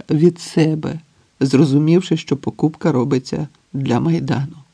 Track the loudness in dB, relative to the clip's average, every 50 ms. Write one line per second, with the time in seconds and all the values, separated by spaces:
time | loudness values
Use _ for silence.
0 | -6 -2 2 4 4 4 2 0 -14 -4 0 2 2 2 0 -2 -4 -6 -8 -8
1 | _ _ _ _ _ _ _ -2 0 2 4 4 4 4 4 2 4 4 2 2
2 | 2 0 -4 -4 -2 -4 -6 -4 -4 -10 -4 -2 -2 -2 -2 -2 -4 0 0 0
3 | 0 0 -2 -2 -2 -4 -8 -6 -8 -8 _ _ _ _ -8 -6 -2 0 0 0
4 | 0 0 0 -2 -2 -2 -4 -4 -4 -6 -10 -18 -20 _